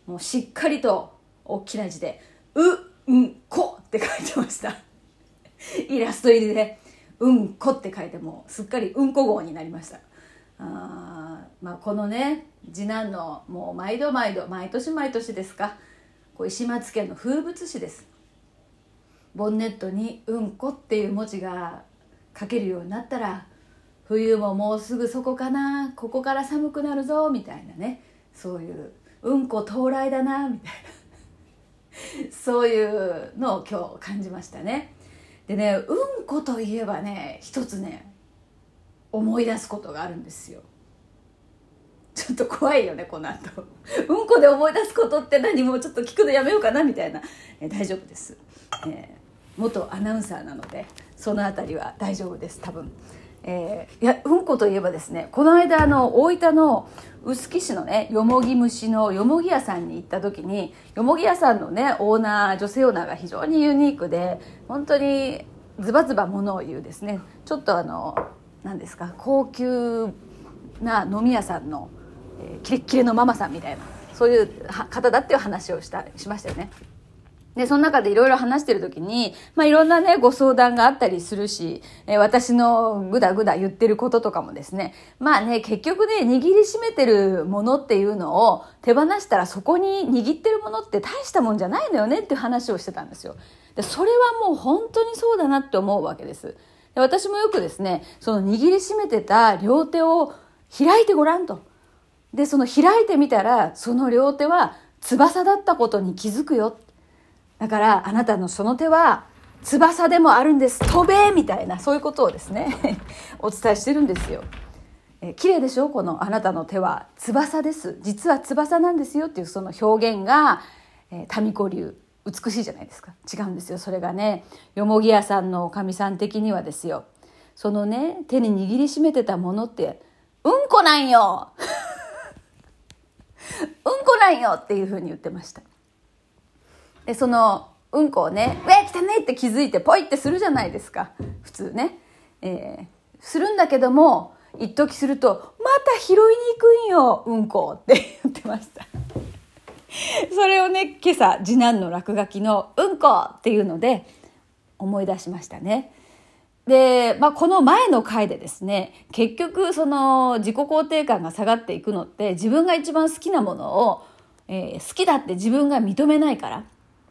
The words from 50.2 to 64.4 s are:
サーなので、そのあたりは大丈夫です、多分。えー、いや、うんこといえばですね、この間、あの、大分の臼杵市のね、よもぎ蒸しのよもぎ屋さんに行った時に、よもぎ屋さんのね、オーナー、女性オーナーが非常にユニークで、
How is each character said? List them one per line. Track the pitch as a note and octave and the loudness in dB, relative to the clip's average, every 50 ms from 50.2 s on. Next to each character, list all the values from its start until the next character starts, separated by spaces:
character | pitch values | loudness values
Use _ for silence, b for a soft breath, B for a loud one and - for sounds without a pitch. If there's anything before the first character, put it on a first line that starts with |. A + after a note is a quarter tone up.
| G3+ | -6
サ | - F3 | -8 -12
ー | - - | -14 -14
な | D3+ C#3 | -16 -16
の | B2 - | -16 -16
で、 | - - G3+ G#3+ - B B B B B | -16 -16 -16 -16 -18 B B B B B
そ | B - A3 G#3 | B -8 -6 -4
の | G#3 G3+ | -4 -4
あ | G3 G3 | -4 -6
た | - - | -8 -10
り | - D#3+ | -10 -10
は | D#3 - - - - | -10 -10 -12 -12 -10
大 | G3+ G3 G3 | -8 -8 -6
丈 | F#3+ F#3+ F3+ | -8 -8 -12
夫 | F3 - | -12 -14
で | - E3+ | -14 -16
す、 | - - - | -16 -16 -16
多 | F3+ - | -16 -14
分。 | E3 D3+ - - - B B B B B B B B - | -14 -16 -16 -18 -20 B B B B B B B B -12
え | F3+ F3+ F3+ E3+ E3+ G#3 - - - - - | -10 -8 -8 -8 -8 -10 -10 -12 -16 -8 -2
ー、 | A3+ | 0
い | |
や、 | A#3 B3+ - - | 0 0 0 2
う | C#4+ D#4+ | 2 2
ん | F4 F4+ | 2 2
こ | - C4+ B3 | 0 0 2
と | G#3+ G3+ | 2 2
い | G3 | 0
え | G3 | 0
ば | F3 F#3 | -2 -4
で | F3 D#3+ | -4 -6
す | - - | -10 -12
ね、 | E3+ E3 D3 - - | -12 -12 -12 -6 0
こ | - D4 | 2 6
の | D#4+ E4+ | 6 8
間、 | F4 F4 C#4+ E4 D#4 D4+ | 6 6 6 4 4 4
あ | |
の、 | C#4+ C#4+ C4+ B3+ A3+ - A#3 | 4 4 4 2 2 4 4
大 | C#4+ E4+ F4+ | 4 4 2
分 | F4 F4 E4 D4+ | 2 2 4 6
の | D#4+ D#4+ D4+ A#3 F#3+ - B B B B B B B - | 6 6 4 4 0 -2 B B B B B B B -8
臼 | A#3+ C4 B3 - - | -8 -8 -8 -8 -6
杵 | - F4+ - | -6 -6 -4
市 | - A3 | -6 -6
の | F#3 - | -8 -6
ね、 | - G3 A3 G#3+ - | -2 -2 -2 -2 -2
よ | A3 G#3+ A3 | 0 2 2
も | A#3 B3+ B3+ A#3+ | 4 4 4 4
ぎ | A#3+ C4 | 2 2
蒸 | B3 A#3+ A#3 | 2 2 2
し | A#3 - A3 A3 | 0 -2 -4 -2
の | A3 A3 A3 G#3 F#3+ | 0 2 0 0 0
よ | F#3+ G#3 | 0 2
も | B3 D#4 E4+ | 2 2 2
ぎ | E4 F#4+ | 2 0
屋 | E4+ C4+ C4+ | 0 0 -2
さ | - F#3+ F3 | -2 -6 -6
ん | E3+ E3+ | -8 -10
に | E3 | -10
行 | E3+ F3 | -12 -10
っ | |
た | - - F#3+ | -8 -6 -6
時 | F3+ G3+ G3+ - D3+ | -4 -6 -8 -8 -10
に、 | F3+ G3 G#3 F3+ D#3+ B B B B B | -8 -6 -6 -6 -8 B B B B B
よ | G#3 A3+ | -2 0
も | C4 E4 | 2 2
ぎ | D#4+ F#4 | 2 2
屋 | G#4+ F4 | 0 0
さ | F4 E4+ C4 A3+ | 2 2 2 2
ん | G3+ | 2
の | - - | -2 -6
ね、 | E3 G#3 C4 C#4 A#3+ - | -4 -2 -2 -2 -2 0
オ | G3+ G#3 G#3+ | 0 0 2
ー | A3 | 2
ナ | A3+ G#3 G#3 G#3 G3+ G3 F#3+ | 0 0 0 0 0 0 -2
ー、 | F#3 | -2
女 | G3+ G3+ | -4 -4
性 | G#3 C4 C4 | 0 2 2
オ | B3 | 2
ー | G#3 | 2
ナ | E3+ E3+ | 2 -2
ー | |
が | - E3 | -6 -8
非 | - F3+ E3+ | -10 -12 -10
常 | - - - | -8 -6 -4
に | D4+ D#4+ D#4 D4 | 0 2 2 4
ユ | D4 C#4+ | 4 4
ニ | C#4 D4 C#4+ - | 4 4 2 2
ー | - | -2
ク | F3 E3+ | -4 -4
で、 | E3 E3+ F3 F3+ F3+ - | -4 -2 -2 -4 -6 -8